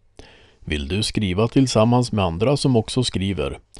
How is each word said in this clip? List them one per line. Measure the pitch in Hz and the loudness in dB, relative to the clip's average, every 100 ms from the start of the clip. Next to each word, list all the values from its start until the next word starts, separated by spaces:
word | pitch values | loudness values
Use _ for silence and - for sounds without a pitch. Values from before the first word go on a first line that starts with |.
| _ - - - - _ | _ -20 -20 -20 -20 _
Vill | - 73 69 | -8 -6 -4
du | 95 | -4
skriva | 107 - 101 90 117 | -4 -2 -2 0 2
tillsammans | 139 131 110 113 123 120 | 2 2 4 4 4 2
med | 107 | 0
andra | 92 85 113 143 | -2 0 0 0
som | 143 120 | 2 0
också | - - | 0 -2
skriver? | 120 95 98 85 67 - _ | -2 -2 -2 -2 -6 -8 _